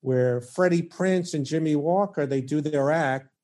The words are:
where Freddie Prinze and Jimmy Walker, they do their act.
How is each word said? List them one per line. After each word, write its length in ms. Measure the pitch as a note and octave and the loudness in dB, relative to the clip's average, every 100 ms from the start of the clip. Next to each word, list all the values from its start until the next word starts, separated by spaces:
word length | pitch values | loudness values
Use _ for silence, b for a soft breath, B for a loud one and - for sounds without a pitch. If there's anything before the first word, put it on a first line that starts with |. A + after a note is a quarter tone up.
where 400 | C3 B2+ B2+ B2 | 0 2 2 0
Freddie 400 | B2 - F3+ E3+ | -4 0 2 2
Prinze 540 | E3+ - F#3 F#3 F3 D#3 | -2 -2 0 0 -2 -4
and 100 | C3 | -2
Jimmy 300 | D#3 D#3+ D3 | -2 0 0
Walker, 500 | D3+ F#3 G3+ F3+ C#3+ | 0 0 0 -2 -2
they 160 | C#3 | -2
do 180 | B2+ D3+ | -2 -2
their 300 | D3+ D3 C#3 | -2 0 0
act. 400 | D#3+ D3 C3+ C3+ _ | 2 0 -2 -6 _